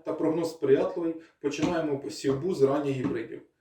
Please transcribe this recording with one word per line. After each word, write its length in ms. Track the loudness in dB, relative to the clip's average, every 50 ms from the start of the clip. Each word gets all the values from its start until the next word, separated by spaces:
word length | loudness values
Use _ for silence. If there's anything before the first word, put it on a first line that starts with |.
| -8
та 80 | -6 -4
прогноз 380 | 0 0 0 0 0 -2 -4
сприятливий, 640 | -4 -2 4 4 4 4 4 2 -2 -2 -2 -4 -4 -6 -10 -18 _ _
починаємо 600 | -4 -4 -2 0 0 0 0 0 0 0 -2 -4
посівбу 540 | -4 -8 -8 -2 0 0 0 2 0 -2 2
з 80 | 4
ранніх 340 | 4 4 4 2 0 -2 -2
гібридів. 460 | -2 -2 -2 -4 -4 -6 -8 -12 -14 -16 _ _ _